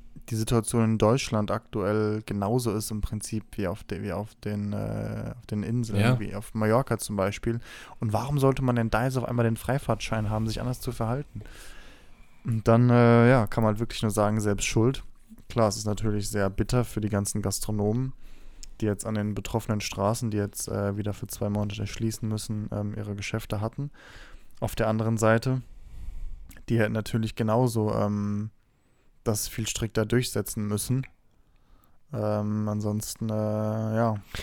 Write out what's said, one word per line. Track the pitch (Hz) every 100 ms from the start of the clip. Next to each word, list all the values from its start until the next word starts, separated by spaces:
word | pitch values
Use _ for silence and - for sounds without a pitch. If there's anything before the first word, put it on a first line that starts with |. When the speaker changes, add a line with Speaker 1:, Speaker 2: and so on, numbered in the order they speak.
| - - -
Speaker 1:
die | 110
Situation | 110 117 104 120
in | 110 110
Deutschland | 107 131 - 110 101
aktuell | 104 - 110 95 107 107 107 -
genauso | 101 98 127 120
ist | 104 104
im | 107
Prinzip | - 107 - 110 - -
wie | 95
auf | 85
de-, | - 87
wie | 101
auf | 90 110 -
den, | 104 104 101
äh, | 101 107 107 107 110 107 -
auf | -
den | 104
Inseln, | 101 120 113 101
Speaker 2:
Ja. | 110 123
Speaker 1:
wie | 104 98
auf | -
Mallorca | 110 107 113 139 113
zum | - 104
Beispiel. | 98 - 117 117 113 - - -
Und | 113
warum | 107 120 147
sollte | 135 135
man | 131 120
denn | 113
da | 110 131
jetzt | 131
auf | 120
einmal | 120 117
den | 113
Freifahrtschein | - 135 - 110 - 113 107
haben, | 110 110
sich | 110
anders | 123 127
zu | -
verhalten? | 117 113 127 147 107 - - - - - - - - - -
Und | - 113 117
dann, | 113 123
äh, | 120 120 117 120
ja, | 131 107
kann | -
man | 110
halt | 107
wirklich | 113 -
nur | 110
sagen, | 104 104 107
selbst | 104 101 -
schuld. | 113 113 139 - - - - -
Klar, | 120 107
es | 101
ist | 107
natürlich | 101 101 104 101
sehr | 104 98
bitter | 98 110 127 117
für | -
die | 104
ganzen | 104 101 110
Gastronomen, | 101 - - 107 104 117 131 - - - - - - -
die | 107
jetzt | 101 110
an | 107
den | 104 101
betroffenen | - 113 - 107
Straßen, | - - 98 117 117
die | 104
jetzt, | 101 - -
äh, | 104 101 101
wieder | 104
für | 101 107
zwei | - 107
Monate | 104 104 104 101
schließen | - 113 - 110
müssen, | 107 - 107 104
ähm, | 104 104 107
ihre | 104 101
Geschäfte | 98 117 - 107
hatten. | 110 - 147 - - - - - - -
Auf | 110 -
der | 110
anderen | 110 110 113
Seite, | 110 113 131 131 - - - - - - - - - - -
die | 113
hätten | 107
natürlich | 110 104 117 110 -
genauso, | 110 113 123 110 107
ähm, | 110 104 104 101 104 107 - _ _ _ _ _ _ -
das | 104 -
viel | - 107
strikter | - 113 - 107
durchsetzen | 120 123 107 104 - 104
müssen. | 104 - 127 131 _ _ _ _ _ _ - _ - _
Ähm, | 120 107 104 104 107 107
ansonsten, | 107 104 107 - - 113
äh, |
ja. | 107 107 107 107 110 110 110 117 107 - -